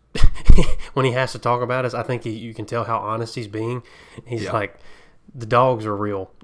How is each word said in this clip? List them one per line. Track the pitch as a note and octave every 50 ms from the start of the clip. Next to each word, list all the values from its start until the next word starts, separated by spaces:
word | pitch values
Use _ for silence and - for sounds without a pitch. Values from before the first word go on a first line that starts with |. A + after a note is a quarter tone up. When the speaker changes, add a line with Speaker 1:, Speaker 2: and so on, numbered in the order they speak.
| _ _ -
Speaker 1:
<laughs> | - - - - - - - - - D#3 - - - - - -
when | C#3+ C3
he | C3+ A#2
has | B2+ C3 B2 -
to | A2+
talk | - B2 A#2+ A#2+ B2
about | A#2 B2+ B2+ B2+
us, | B2 A#2+
I | A#2 A2+
think | - B2+ A#2 -
he, | A#2+
you | G#2+ A2+ A2+ A#2 A2
can | - G#2+
tell | - B2 A#2 A2
how | A2+ A#2 A2
honest | G2 G#2 A2 A2+ A#2 A2+ -
he's | C3 A#2 G2+
being. | G2+ G#2+ A2 A#2 B2 B2 - - - - - - - - -
He's | - B2 A2+ G2
Speaker 2:
Yeah. | F#2 -
Speaker 1:
like, | A2 G2+ F#2+ - - - - - - - _ _ _ _ _ -
"The | C3+ A#2
dogs | A2 A#2+ A#2+ B2+ C3 B2+ A2 G#2+
are | G#2+ G#2
real," | G2 G#2 G#2 G2+ F#2+ F#2 - _ _